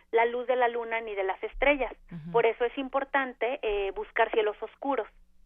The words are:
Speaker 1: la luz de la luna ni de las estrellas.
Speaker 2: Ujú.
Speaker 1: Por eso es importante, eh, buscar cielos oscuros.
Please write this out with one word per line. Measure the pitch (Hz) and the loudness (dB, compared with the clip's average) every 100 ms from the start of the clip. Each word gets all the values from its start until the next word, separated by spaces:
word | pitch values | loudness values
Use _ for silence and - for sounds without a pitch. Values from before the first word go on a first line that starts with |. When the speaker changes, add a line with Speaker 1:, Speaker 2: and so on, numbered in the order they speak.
| _ | _
Speaker 1:
la | 226 233 | 2 2
luz | 240 240 | 0 0
de | 254 | 2
la | 240 | 2
luna | 233 226 226 | 2 -4 -4
ni | 226 202 | -4 -2
de | |
las | 190 185 | -2 -2
estrellas. | 214 - 262 294 220 - - | -6 0 2 2 0 -6 -14
Speaker 2:
Ujú. | 170 156 | -14 0
Speaker 1:
Por | 226 226 | 4 4
eso | 220 240 | 2 -2
es | 285 | -2
importante, | 262 277 277 277 262 247 226 262 | -4 -2 0 -2 -2 -4 -4 -2
eh, | 220 202 196 | -2 -2 -2
buscar | 196 - - 226 | -4 -6 0 2
cielos | 226 208 202 | 4 0 -2
oscuros. | 220 - 277 262 208 - - - | -10 -8 -4 -2 -4 -12 -20 -20